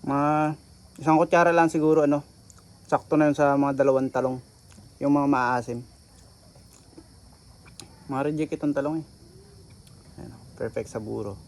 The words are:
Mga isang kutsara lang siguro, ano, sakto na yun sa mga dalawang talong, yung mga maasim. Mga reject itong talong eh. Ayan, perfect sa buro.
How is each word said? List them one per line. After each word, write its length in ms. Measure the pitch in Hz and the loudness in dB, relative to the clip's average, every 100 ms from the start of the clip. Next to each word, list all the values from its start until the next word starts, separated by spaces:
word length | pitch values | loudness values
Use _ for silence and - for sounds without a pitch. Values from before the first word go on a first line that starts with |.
Mga 560 | - 139 147 151 151 156 - - - - | -4 -2 0 0 -2 -4 -14 -20 -20 -8
isang 240 | 151 160 | 2 2
kutsara 320 | 170 170 170 | 4 4 4
lang 160 | 170 165 | 4 2
siguro, 400 | 160 156 156 147 | 2 2 4 4
ano, 160 | 147 - - - - - - - | 0 -4 -20 -20 -20 -20 -20 -4
sakto 320 | 143 - 156 | -4 0 2
na 80 | 151 | 2
yun 80 | 143 | 2
sa 160 | 143 | 2
mga 220 | 139 139 135 | 2 0 2
dalawang 320 | 135 131 131 | 2 2 0
talong, 320 | 127 127 127 - - - - - - | -2 -4 -6 -12 -20 -20 -20 -20 -6
yung 160 | 143 | 0
mga 160 | 143 143 | 2 2
maasim. 560 | 139 123 123 120 120 123 - - - - - - - - - - - - - - - - - - - - - - | 0 0 -2 -4 -10 -12 -20 -20 -20 -20 -20 -20 -20 -20 -20 -20 -20 -20 -20 -20 -20 -20 -20 -20 -20 -20 -20 -10
Mga 160 | 135 151 | -4 -4
reject 300 | 151 156 156 | -2 -4 -4
itong 160 | 147 | -4
talong 320 | 143 139 160 | -2 -4 -6
eh. 20 | 151 - - - - - - - - - - - | -10 -20 -20 -20 -20 -20 -20 -20 -20 -20 -20 -20
Ayan, 140 | - - - - | -20 -20 -20 -10
perfect 320 | 117 113 107 | -8 -6 -8
sa 80 | 113 | -8
buro. 380 | 104 113 104 101 | -8 -8 -8 -12